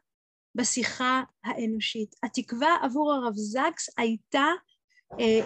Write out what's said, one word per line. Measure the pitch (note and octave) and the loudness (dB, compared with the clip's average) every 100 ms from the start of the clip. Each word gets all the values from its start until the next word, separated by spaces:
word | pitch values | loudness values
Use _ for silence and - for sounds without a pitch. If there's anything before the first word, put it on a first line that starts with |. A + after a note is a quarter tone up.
| _ _ _ _ _ | _ _ _ _ _
בשיחה | A3 B3 - G#3 - B3+ C4 - _ | -4 -2 0 -2 -2 0 0 -2 _
האנושית." | G#3+ B3 A3 A3 G#3 A3+ G#3 - | -8 -4 -2 -2 -4 -4 -6 -6
התקווה | A#3+ - - A#3 D4+ E4+ | -6 -6 -6 0 2 2
עבור | C4 C4 D4 | 2 0 2
הרב | C#4 A#3+ G#3 | 2 0 -2
זקס | G#3 G#3+ D#4 D#4+ - - | -4 0 -2 -2 -10 -2
הייתה, | A#3 A3+ _ C#4 D4 F4+ _ _ _ _ _ - | 0 0 _ 2 2 0 _ _ _ _ _ 0
אה, | A3+ A3 | 4 4